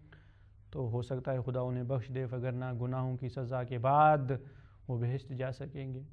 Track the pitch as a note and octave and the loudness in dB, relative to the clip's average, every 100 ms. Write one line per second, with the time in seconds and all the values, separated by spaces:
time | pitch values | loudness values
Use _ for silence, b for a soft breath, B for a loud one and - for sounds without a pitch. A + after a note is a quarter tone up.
0 | B B B B B B - - B2 A#2+ | B B B B B B -12 -4 -2 -2
1 | A#2+ C3 B2+ C3 A#2+ B2+ B2+ B2 B2 C3 | -2 -4 -2 -2 0 -2 -2 -2 0 -2
2 | A#2 B2+ B2+ B2 B2+ B2 B2+ A#2+ B2 C3 | -2 -4 -4 -2 -2 -2 -4 -2 -2 0
3 | C3 B2+ B2+ - B2 C3 B2 B2+ C3 D3 | -2 -2 -4 -6 -4 -2 -2 2 6 8
4 | D#3 D3+ B2+ C3 B B B B - A#2+ | 10 8 4 -2 B B B B -6 -2
5 | A#2+ C3 - B2+ C3 B2 C#3 C#3+ C3+ B2+ | 0 -2 -6 -6 -6 -6 -10 -8 -8 -8
6 | D3 | -12